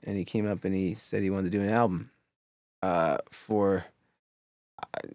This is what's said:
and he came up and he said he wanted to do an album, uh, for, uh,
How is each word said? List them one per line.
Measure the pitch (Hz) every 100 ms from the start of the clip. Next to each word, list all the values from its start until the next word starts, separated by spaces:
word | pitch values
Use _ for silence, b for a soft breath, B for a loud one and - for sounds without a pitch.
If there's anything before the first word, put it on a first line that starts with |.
and | - 101
he |
came | 87 113 104
up | 98
and | 98
he | 95 95
said | 110 - 104
he | 98
wanted | 98 92
to | 101
do |
an | 101
album, | 113 117 87 104 _ _ _ _ _ _ _
uh, | 95 87 82 69 -
for, | - - 107 98 95 85 _ _ _ _ _ _ _ _ -
uh, | - - 50